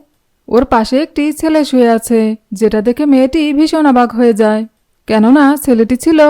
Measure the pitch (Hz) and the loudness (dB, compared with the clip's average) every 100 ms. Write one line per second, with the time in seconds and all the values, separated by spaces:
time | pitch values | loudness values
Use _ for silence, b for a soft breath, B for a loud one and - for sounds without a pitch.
0 | _ _ _ _ - 226 269 247 220 254 | _ _ _ _ -4 -2 0 -2 -2 -2
1 | 311 - 294 302 320 311 294 254 233 226 | -4 -4 -6 -4 -2 -2 0 0 2 0
2 | - 226 220 220 _ 196 214 214 214 240 | -2 -2 -2 -6 _ -4 -2 0 -2 -2
3 | 302 262 262 330 302 285 311 320 294 247 | 0 2 2 0 -2 0 0 0 2 2
4 | 240 233 240 208 214 214 220 _ _ _ | 0 0 0 2 0 -2 -6 _ _ _
5 | - 220 220 285 277 294 285 226 220 247 | -4 0 2 4 2 0 0 0 0 -2
6 | 320 320 294 | 0 2 2